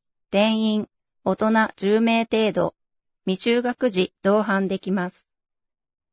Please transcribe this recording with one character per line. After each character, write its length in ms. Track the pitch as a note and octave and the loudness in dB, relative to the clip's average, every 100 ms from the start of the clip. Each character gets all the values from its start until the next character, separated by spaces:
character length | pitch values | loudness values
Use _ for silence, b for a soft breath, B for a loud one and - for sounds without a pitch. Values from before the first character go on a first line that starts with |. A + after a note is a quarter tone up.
| _ _ - | _ _ -4
定 200 | G3 A3 | 0 0
員、 380 | A3 A3 G#3+ - _ _ _ | 0 0 -2 -4 _ _ _
大 120 | F#3+ F#3+ | -4 0
人 140 | A3 A3 - - | 2 2 0 -2
十 240 | F#3+ G#3+ | 0 2
名 240 | A#3 A3+ | 2 0
程 280 | A3+ A3 G#3+ | 0 0 0
度。 220 | F3 E3+ _ _ _ _ _ - | 0 -4 _ _ _ _ _ -6
未 320 | F#3+ A#3+ A#3+ | -2 0 0
就 40 | |
学 280 | B3 - B3+ | -2 -2 -2
児 220 | F#3 F3+ _ | 0 -4 _
同 200 | G3 G#3+ | 0 0
伴 240 | G#3 G3 F#3+ | 0 -2 -2
で 120 | F#3+ | -4
き 120 | - | -4
ま 200 | G3 F3+ | -4 -4
す。 160 | - _ _ _ _ _ _ _ _ _ | -10 _ _ _ _ _ _ _ _ _